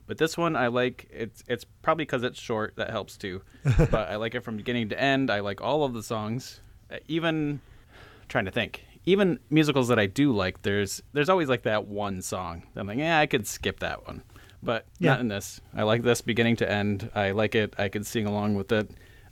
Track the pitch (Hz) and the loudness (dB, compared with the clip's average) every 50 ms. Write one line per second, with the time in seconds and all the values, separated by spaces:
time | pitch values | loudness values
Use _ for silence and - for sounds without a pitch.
0 | - - 110 - 151 160 - - 170 165 160 - 131 120 117 123 123 127 123 - | -12 -10 -2 0 0 0 0 0 0 0 2 2 0 2 2 2 0 0 -2 -4
1 | - - - - 117 110 - - - - 123 120 - - - _ - - 160 160 | -12 -16 -10 -10 -8 -8 -10 -12 -8 -6 -6 -6 -6 -10 -20 _ -2 0 0 0
2 | 151 - - 131 117 127 - - - - 117 107 107 107 - - 107 - 113 110 | 0 -2 -2 -2 -2 -4 -6 -6 -6 -4 -2 -2 -2 -4 -4 -6 -6 -4 -4 -6
3 | - - - - - 101 90 95 - - - - - 143 117 - 165 - 131 110 | -6 -8 -10 -10 -10 -8 -8 -10 -12 -16 -16 -4 0 2 4 4 4 4 4 2
4 | 104 80 95 107 110 117 117 123 - - 113 107 98 - 120 120 113 104 - 82 | 0 -2 -4 -4 -4 -4 -4 -6 -8 -8 -8 -6 -4 -4 -2 -2 -2 -2 -2 0
5 | 123 139 135 135 135 127 101 104 101 101 101 - - 110 139 156 151 135 120 113 | 0 2 2 2 2 2 0 0 -2 -2 -4 -4 -2 -2 0 0 0 -2 -2 -6
6 | 104 - 117 110 107 104 113 131 127 - - - - - - - - - - - | -6 -6 -6 -4 -4 -4 -4 -6 -6 -10 -14 -18 -20 -20 -20 -20 -18 -14 -14 -14
7 | - - 151 165 160 165 160 156 151 147 147 131 - - - - - - - - | -8 -6 -4 -2 0 0 0 0 -2 -2 -4 -6 -10 -16 -20 -20 -20 -20 -20 -20
8 | - - - - - - - 127 110 95 - 120 107 - - - - - - - | -20 -20 -20 -20 -12 -6 -4 -2 -2 -2 -2 -4 -4 -4 -6 -12 -18 -20 -20 -4
9 | - 170 185 196 208 185 160 - - - 147 156 156 147 139 139 127 117 123 113 | 0 4 4 6 6 4 2 0 -2 2 4 4 6 6 4 4 4 4 4 4
10 | 104 98 95 131 143 147 123 101 92 95 92 - - 98 101 101 101 - - - | 4 4 4 4 4 4 4 2 0 0 -2 -2 -2 0 2 2 0 0 -4 -8
11 | - - - 143 147 156 190 190 160 131 127 117 - 117 107 107 98 98 104 101 | -12 -4 -2 0 2 4 4 2 2 2 0 0 0 0 0 0 -2 -4 -6 -4
12 | 104 101 98 92 87 - - 95 90 87 85 87 - - - - 104 98 104 127 | -4 -4 -4 -6 -6 -6 -6 -6 -6 -6 -8 -10 -12 -12 -10 -8 -8 -6 -4 -2
13 | 151 165 170 156 151 147 - 131 104 - - - - 104 - - - 82 73 - | 0 2 2 2 2 2 2 0 -2 -4 -8 -6 -4 -4 -4 -4 -4 -6 -6 -8
14 | - - - - - - - - - - - - - - 120 113 - - - - | -10 -12 -14 -14 -16 -18 -20 -20 -20 -20 -20 -8 -4 -2 -2 -2 -4 -8 -6 0
15 | 175 160 135 110 123 113 101 101 101 - - - - - - 104 107 107 110 120 | 2 4 4 4 2 -2 -2 -4 -6 -8 -12 -16 -18 -10 -4 0 2 2 2 4
16 | 117 123 120 - - - 113 107 117 117 117 110 117 85 101 104 101 104 104 101 | 4 4 2 2 2 0 2 4 4 4 4 4 2 2 2 2 2 0 0 -2
17 | 113 113 - 107 101 98 98 107 110 104 - 113 107 104 - - 101 98 - 107 | -4 -4 -2 0 0 2 2 2 2 2 2 2 0 0 -2 -2 -4 -2 -2 -4
18 | 101 - - 120 107 104 104 104 104 104 104 101 95 - 113 107 107 - - - | -6 -4 -2 -2 -2 0 0 0 0 0 0 0 0 2 2 0 0 -2 -6 -18
19 | - - - - - - | -20 -20 -20 -20 -20 -12